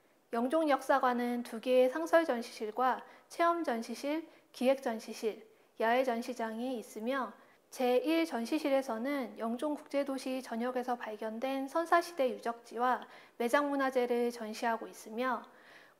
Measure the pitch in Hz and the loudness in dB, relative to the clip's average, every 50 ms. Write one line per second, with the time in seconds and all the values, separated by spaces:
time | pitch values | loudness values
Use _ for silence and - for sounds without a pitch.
0 | _ _ _ _ _ - - 233 240 262 320 320 330 294 262 262 - - 285 262 | _ _ _ _ _ -6 -2 -2 0 2 2 2 4 4 2 2 4 2 2 4
1 | 262 254 247 240 247 240 240 240 240 - 240 220 - 254 254 254 254 254 254 320 | 4 2 2 2 0 -2 -2 -4 -6 -6 -8 -6 0 4 6 6 6 6 4 0
2 | 330 320 - 330 330 320 247 233 233 - - - 233 208 - - 254 262 226 202 | 0 4 4 4 6 4 0 -2 -2 -8 -8 -8 -6 -6 -2 0 2 2 2 0
3 | - - - - - - - - 339 339 339 339 320 302 240 226 226 - 226 - | -4 -16 -20 -20 -20 -12 -2 2 2 4 4 2 0 -2 -2 -2 -2 -6 -8 -6
4 | - 285 302 320 320 - - - _ _ - - 247 254 277 269 - 247 226 220 | -4 -2 -2 -2 -4 -8 -16 -20 _ _ -6 0 2 2 2 2 0 -4 -4 -4
5 | - 233 220 - - 214 190 - - - - _ _ _ _ - 220 226 240 254 | -8 -10 -10 -4 -4 -4 -4 -4 -14 -20 -20 _ _ _ _ 0 2 4 4 4
6 | 269 254 226 233 240 262 240 - 226 220 220 226 247 262 262 220 202 - - 214 | 4 2 0 -2 -2 -6 -6 -6 -6 -6 -4 -4 -4 -4 -4 -6 -8 -10 -10 -6
7 | 220 240 269 277 240 208 - - - - - _ _ _ - - 254 247 247 254 | -4 -2 -2 -2 -2 -4 -8 -16 -20 -20 -20 _ _ _ -6 -2 2 4 4 4
8 | - 302 320 330 330 320 277 233 233 226 320 302 302 285 269 269 262 262 226 220 | 4 2 2 2 2 0 -2 -4 -2 -2 -2 0 0 2 2 2 2 0 -4 -4
9 | 240 277 294 277 247 214 208 202 220 233 233 247 302 302 294 - - - - 277 | -2 -2 -2 -2 -4 -6 -6 -6 -4 -4 -4 -2 -2 -2 -2 -4 -6 -4 -2 -2
10 | 285 277 269 262 - 262 262 262 247 - 233 226 240 254 254 254 240 254 240 247 | 0 0 -4 -4 -4 -4 -4 -4 -4 -6 -4 -4 -2 -2 -2 -2 -2 -2 -4 -4
11 | - 220 214 214 226 220 220 226 262 262 269 269 269 269 - 330 339 339 359 339 | -4 -8 -8 -6 -6 -6 -6 -4 -4 -2 -2 -2 -4 -2 0 0 2 4 4 4
12 | 339 339 - - 262 247 214 202 - 240 233 233 - - - 226 247 254 240 214 | 4 2 -2 0 0 0 0 -2 -4 -6 -6 -6 -10 -10 -4 0 2 2 2 0
13 | - - - - - - _ - 240 240 294 285 294 285 285 277 269 262 262 254 | -2 -10 -18 -20 -20 -18 _ -4 -2 4 4 4 4 4 2 2 0 2 2 2
14 | 240 240 240 233 240 240 233 - 220 214 226 - 247 233 226 220 220 185 185 - | 2 2 2 2 0 0 -2 -4 -8 -8 -6 -2 0 0 0 0 -4 -10 -14 -16
15 | - 220 220 226 254 262 240 214 - - - - - - - - - - _ | -14 -10 -6 -4 -2 -2 -2 -2 -6 -12 -20 -20 -20 -20 -20 -20 -20 -20 _